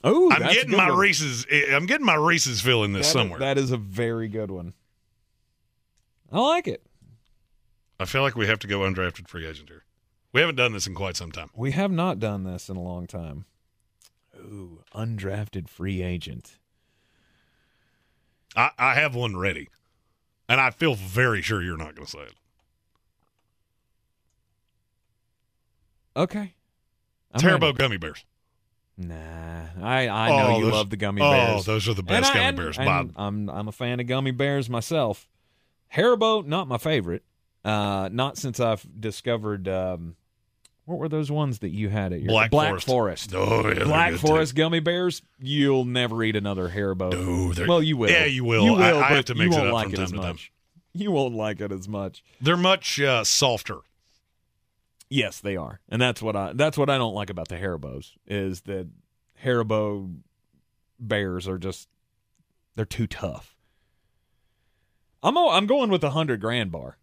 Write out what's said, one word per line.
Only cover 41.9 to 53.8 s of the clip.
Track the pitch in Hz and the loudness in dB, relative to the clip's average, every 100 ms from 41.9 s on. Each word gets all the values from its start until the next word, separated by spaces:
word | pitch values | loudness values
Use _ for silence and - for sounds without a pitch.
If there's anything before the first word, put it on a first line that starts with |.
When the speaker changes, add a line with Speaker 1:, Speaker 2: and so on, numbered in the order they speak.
| 104 95 | -2 -2
Speaker 1:
at | 87 | -4
your | - | 2
Speaker 2:
Black | 110 113 | 4 6
Speaker 1:
Black | 143 151 | 4 4
Speaker 2:
Forest. | 95 - | 0 0
Speaker 1:
Forest. | 127 107 - 104 | 2 2 -2 -6
Speaker 2:
Oh, | 92 98 110 107 | 0 2 4 2
yeah, | |
they're | - | 2
Speaker 1:
Black | 143 156 170 | 2 4 2
Speaker 2:
good, | 165 | 2
Speaker 1:
Forest | 151 156 156 135 | 4 4 2 2
Speaker 2:
too. | |
Speaker 1:
gummy | 160 165 | 2 2
bears. | 160 175 180 - _ _ | 0 0 -2 -4 _ _
You'll | 131 147 139 135 | -2 2 4 4
never | 123 123 120 113 | 2 0 0 0
eat | 110 104 | 0 0
another | 101 95 90 | 0 -2 -2
Haribo. | 95 98 92 92 | -2 -2 0 0
Speaker 2:
No, | 90 92 90 90 | 0 -2 0 0
they're | 87 87 | 0 2
Speaker 1:
Well, | 170 | 2
you | 156 143 | 2 2
will. | 113 | 4
Speaker 2:
Yeah, | 170 151 | 4 4
you | 131 | 0
will. | 120 113 | 2 6
Speaker 1:
You | 107 | 6
will, | 110 | 8
Speaker 2:
I, | 185 | 6
I | 156 | 6
Speaker 1:
but | 131 | 4
Speaker 2:
have | 143 131 | 4 2
to | |
mix | 120 90 | 0 4
Speaker 1:
you | 160 | 4
Speaker 2:
it | |
Speaker 1:
won't | 98 | 4
Speaker 2:
up | |
Speaker 1:
like | 113 | 2
Speaker 2:
from | 101 | 0
Speaker 1:
it | 98 | -2
Speaker 2:
time | |
Speaker 1:
as | 95 | -4
Speaker 2:
to | 90 | -4
time. | 87 | -6
Speaker 1:
much. | 82 - _ _ _ _ | -8 -14 _ _ _ _
You | 175 208 | -6 -2
won't | 160 131 117 | 0 0 -2
like | 107 98 | -4 -4
it | 104 | -6
as | 98 95 | -6 -8
much. | 104 98 - _ _ | -6 -8 -10 _ _
Speaker 2:
They're | 135 175 | 0 2
much, | 185 190 - - | 4 2 0 0
uh, | 139 123 | 2 2
softer. | 104 - 135 113 - 85 | 2 2 2 0 -6 -12